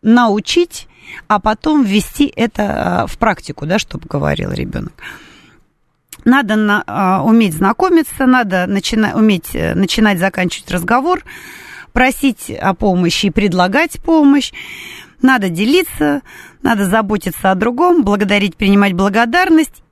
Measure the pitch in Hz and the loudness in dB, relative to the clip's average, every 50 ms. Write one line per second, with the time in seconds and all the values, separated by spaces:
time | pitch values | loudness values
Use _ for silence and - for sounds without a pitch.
0 | - 220 233 247 240 220 202 214 - - - 349 349 - - - - - _ _ | 2 4 4 4 4 2 0 -2 -2 -2 0 0 0 0 -4 -18 -18 -20 _ _
1 | - - - - _ - 214 196 - 220 214 - - 311 302 285 240 190 196 214 | -20 -20 -20 -20 _ -2 -2 0 0 -2 -2 0 -2 0 2 2 2 2 2 0
2 | - - - - 285 - - - 226 214 - - 208 196 - - - 175 175 - | 0 -2 -2 -2 -2 0 0 -2 -4 -2 -2 -4 -4 -4 -2 -2 -2 -2 -2 -2
3 | 202 - - - 226 220 180 - - - - - 147 160 190 220 - - - - | -2 -4 -4 -2 0 0 0 -2 -8 -16 -14 -10 -6 -4 -2 -4 -4 -6 -12 -14
4 | - - - 143 - 73 73 - 50 50 - - - - - 57 - - _ - | -10 -6 -6 -2 -2 -2 -2 -2 -4 -6 -6 -6 -8 -8 -8 -8 -10 -10 _ -16
5 | - - - - - - - - - _ _ _ _ _ _ _ _ _ _ _ | -18 -18 -18 -18 -20 -20 -20 -20 -20 _ _ _ _ _ _ _ _ _ _ _
6 | _ _ - - - 233 254 277 240 196 220 214 214 208 208 208 - - 107 202 | _ _ -20 -2 2 2 2 2 2 0 0 0 2 2 0 0 -2 -6 -4 -2
7 | 190 185 190 180 156 220 226 233 220 180 156 160 190 196 - - 370 359 349 320 | 0 0 0 0 2 2 4 4 4 2 0 0 0 0 2 2 2 2 2 2
8 | 294 - - - 269 254 254 254 226 185 190 180 180 196 202 196 - - 220 220 | 0 -2 -4 0 2 2 2 2 2 0 -2 -2 -2 -2 -2 -4 -2 -2 -2 0
9 | 214 - - 220 220 214 190 165 - - - - 80 - - - 196 - - 220 | 0 0 0 2 2 2 2 0 -2 -6 -6 -4 -4 -2 0 0 0 0 0 2
10 | 214 208 196 165 190 196 - 180 180 165 - - - - 180 175 175 - 233 262 | 2 2 2 0 -2 -4 -2 -2 -4 -4 -6 -8 -10 -8 -6 -6 -2 0 0 0
11 | 269 349 370 - - - - - - - - - - - - - - - - 226 | 2 0 -2 -4 -6 -16 -20 -20 -20 -20 -20 -20 -20 -20 -20 -20 -20 -6 0 0
12 | 254 262 - - 277 262 208 - - - - - - 196 180 - 214 196 180 180 | 0 0 0 0 -2 -2 -2 -2 -10 -14 -10 -4 -4 -4 -2 0 0 0 0 2
13 | 175 175 - - 208 190 - 220 208 190 165 180 180 190 196 294 339 311 - - | 0 0 0 0 -2 0 0 0 0 0 2 0 0 2 2 0 -2 -2 -6 -8
14 | - 330 330 311 285 277 285 277 - - - - - - - - - - - - | -2 0 2 4 6 6 4 4 0 -4 -12 -16 -18 -18 -18 -18 -18 -18 -20 -20
15 | - _ _ - 254 262 262 233 190 180 160 175 214 247 311 370 349 - - - | -20 _ _ 0 2 2 2 2 0 -4 -2 -2 0 2 2 2 0 -2 -4 -2
16 | 302 294 285 269 _ - - - - - _ _ - 262 226 196 202 175 208 226 | -2 -2 -2 -4 _ -12 -20 -20 -20 -20 _ _ -2 -2 0 0 0 2 2 0
17 | 214 196 214 196 - 180 - - - 190 190 180 220 240 240 269 349 359 349 320 | 0 0 -4 -4 -4 -8 -8 -2 0 0 0 0 -2 -2 0 0 2 2 4 2
18 | 208 202 208 196 208 190 208 202 202 185 - - 202 190 202 202 202 202 175 175 | 2 2 0 0 0 0 0 0 0 -2 -2 -2 2 2 4 4 4 2 2 0
19 | 190 208 196 226 240 233 294 359 381 370 320 320 311 - - - _ _ | 0 0 2 0 0 2 2 0 2 4 4 2 2 0 -6 -20 _ _